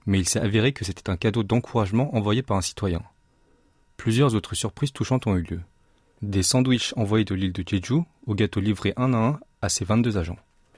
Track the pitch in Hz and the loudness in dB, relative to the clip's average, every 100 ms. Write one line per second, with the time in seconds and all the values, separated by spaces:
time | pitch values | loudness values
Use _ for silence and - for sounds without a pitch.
0 | - 95 87 117 98 107 120 139 101 92 | 0 2 2 0 2 2 2 0 -6 -6
1 | - 90 113 107 101 113 - 117 98 110 | -4 -2 0 0 2 0 0 -2 0 0
2 | 139 117 104 110 - 98 90 - 101 85 | 0 0 0 0 0 -2 -2 -4 -2 -2
3 | - _ _ _ _ _ _ _ _ - | -6 _ _ _ _ _ _ _ _ -6
4 | - 113 143 110 - - 110 - 147 - | -2 2 2 2 -2 -6 -6 -4 -6 -4
5 | 113 127 117 95 82 87 87 _ _ _ | -2 0 2 0 -2 -6 -10 _ _ _
6 | _ _ 104 98 90 127 131 123 - - | _ _ -2 0 2 2 4 2 0 -2
7 | 101 107 104 98 95 90 90 98 92 139 | 0 2 2 0 -2 -4 -2 -2 0 0
8 | 170 _ - 104 104 - 98 101 98 - | -2 _ -4 0 0 0 0 0 -2 0
9 | 127 120 113 151 - _ 104 - 95 110 | 0 2 2 -2 -8 _ -4 -2 0 2
10 | 120 104 85 82 _ _ _ | 2 0 -2 -6 _ _ _